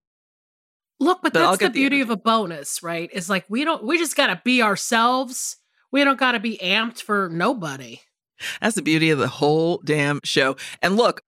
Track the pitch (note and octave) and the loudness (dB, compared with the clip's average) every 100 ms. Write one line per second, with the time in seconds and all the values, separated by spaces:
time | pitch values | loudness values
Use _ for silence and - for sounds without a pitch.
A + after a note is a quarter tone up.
0 | _ _ _ _ _ _ _ _ _ - | _ _ _ _ _ _ _ _ _ 0
1 | D4 F#4 D#4+ - E4 F#3+ - A#3+ C4+ C#4 | 2 2 2 4 4 4 0 2 2 2
2 | A#3 A3 A3 A3+ F3+ D#3+ C#3+ - E3+ E3+ | 0 -2 2 0 0 -8 -10 -8 -6 -6
3 | E3+ G3 E3+ F#3+ - A3+ D#4 D#4 G#3+ E4 | -6 -8 -2 -4 -2 -4 -2 -2 -2 -2
4 | D#4+ - B3 F3+ A#3+ B3+ G#3+ F#3+ - A3+ | -2 0 0 0 0 2 2 0 0 2
5 | A#3+ B3+ C4 - - - _ _ - C4+ | 2 0 -4 -8 -10 -10 _ _ -4 0
6 | C#4+ C4+ B3+ A#3 A3+ G#3+ F#3 G#3 A#3 A#3 | 2 2 0 0 -4 -4 -2 -2 -2 -6
7 | - G3+ F#3 E3 G3+ B3 D#3 C3+ A#2+ B2 | -4 -2 -2 0 0 0 -4 -10 -14 -18
8 | _ _ _ - - - E3 F3 D#3 D#3 | _ _ _ -14 -12 -4 -2 -2 2 4
9 | D#3+ C#3+ B2 - D3 D#3 E3 F3 C#3 D3+ | 4 2 0 2 2 4 2 0 0 0
10 | C#3+ C#3+ - D3+ C3+ C3+ - - F3 G3+ | 0 -2 -2 0 0 -2 -10 -4 0 2
11 | G#3+ - | 2 0